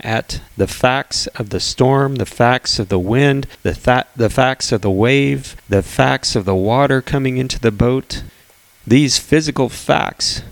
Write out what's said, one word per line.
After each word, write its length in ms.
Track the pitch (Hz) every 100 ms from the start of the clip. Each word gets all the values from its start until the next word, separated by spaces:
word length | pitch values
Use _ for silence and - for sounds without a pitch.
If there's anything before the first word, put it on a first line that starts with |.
at 400 | 110 113 - - - -
the 100 | 95
facts 600 | - 127 135 - - - -
of 140 | 104
the 100 | 92
storm, 540 | - - 127 139 139
the 100 | 131
facts 540 | - - 120 127 - -
of 100 | 98
the 100 | 95
wind, 480 | 90 123 143 139 135 -
the 120 | -
tha-, 320 | - 123 123 - -
the 140 | 107
facts 420 | - 127 131 -
of 80 | 110
the 100 | 101
wave, 640 | 95 117 139 139 139 - - -
the 140 | 98
facts 520 | - - 131 131 -
of 120 | 120 95
the 80 |
water 480 | 95 101 127 139 131
coming 340 | - 143 131 127
into 240 | 131 -
the 100 | 117
boat. 520 | 104 120 131 - - - _ _ _ _ _ -
These 320 | 127 139 -
physical 500 | - 156 156 139 127
facts 720 | - - 147 - - - - -